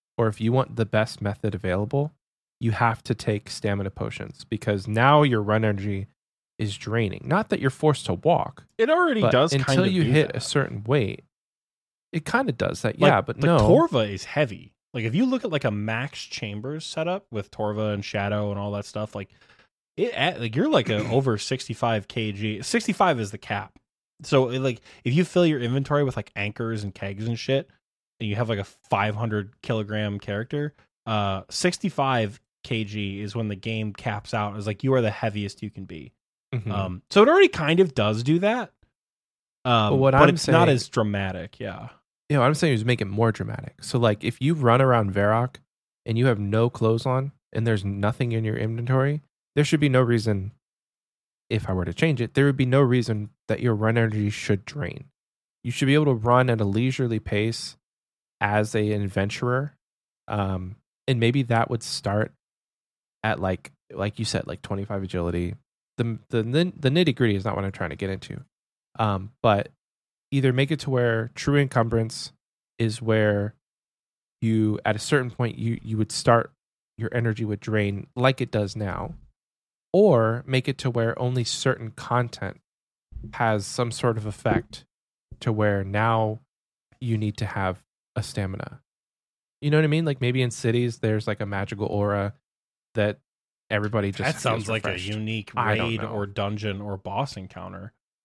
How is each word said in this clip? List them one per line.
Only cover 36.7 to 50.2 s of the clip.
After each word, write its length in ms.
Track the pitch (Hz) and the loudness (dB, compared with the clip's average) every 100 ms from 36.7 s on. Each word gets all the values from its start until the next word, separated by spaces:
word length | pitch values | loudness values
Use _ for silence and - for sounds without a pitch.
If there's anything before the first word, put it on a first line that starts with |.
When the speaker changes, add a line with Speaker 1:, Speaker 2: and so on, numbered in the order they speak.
Speaker 2:
Um, 320 | 104 95 90 - | -4 -4 -6 2
so 100 | 202 | 6
it 80 | 240 | 8
already 180 | 359 381 | 8 6
kind 320 | - 151 175 | 4 2 4
of 140 | 180 | 4
does 300 | 127 104 110 | 2 0 2
do 160 | 123 170 | 2 2
that. 320 | 202 247 - _ _ _ _ _ _ _ _ _ 127 | 2 -2 -6 _ _ _ _ _ _ _ _ _ 2
Um, 260 | 117 107 | 2 4
Speaker 1:
But 40 | 135 | 4
what 140 | 135 | 6
Speaker 2:
but 100 | 131 | 8
Speaker 1:
I'm 60 | 165 | 6
Speaker 2:
it's 180 | 165 - | 6 4
not 180 | 160 170 | 6 6
Speaker 1:
saying 100 | 123 | 4
Speaker 2:
as 140 | - | 0
dramatic, 680 | 123 107 101 95 90 82 - | -2 0 0 -2 -6 -10 -12
yeah. 300 | 101 95 113 - _ _ - | -10 -10 -14 -20 _ _ -2
Speaker 1:
Yeah, 100 | 143 | 2
what 60 | 123 | 4
I'm 80 | |
saying 220 | 147 165 113 | 4 2 2
is 100 | 117 | 0
make 160 | 120 | 0
it 40 | 98 | 0
more 260 | 104 113 | 0 0
dramatic. 520 | 107 107 - - - | 0 -6 -8 -12 -14
So, 140 | - 123 | -4 2
like, 260 | 117 104 | 2 2
if 160 | 107 - | -2 -2
you 140 | 139 | 0
run 300 | 160 120 123 | 2 6 6
around 280 | 135 117 101 | 6 4 2
Varrock 440 | 98 104 113 123 - _ _ _ _ - | 2 2 2 0 -6 _ _ _ _ -4
and 100 | 113 | 0
you 120 | 131 | 2
have 100 | 104 | 0
no 320 | 101 110 117 | 0 2 2
clothes 380 | - 110 113 135 | 2 2 2 0
on 240 | 127 139 - _ | -2 -4 -10 _
and 140 | 113 113 | -2 0
there's 180 | 107 | 0
nothing 500 | 98 101 104 147 120 | -2 -2 -2 0 -2
in 100 | 113 | -2
your 120 | 110 110 | -2 -2
inventory, 680 | 110 113 120 131 139 151 _ _ _ 143 | -4 -4 0 2 2 -2 _ _ _ 0
there 100 | 147 | 2
should 140 | 156 | 4
be 100 | 143 | 4
no 120 | 131 | 4
reason, 500 | 120 117 | 4 2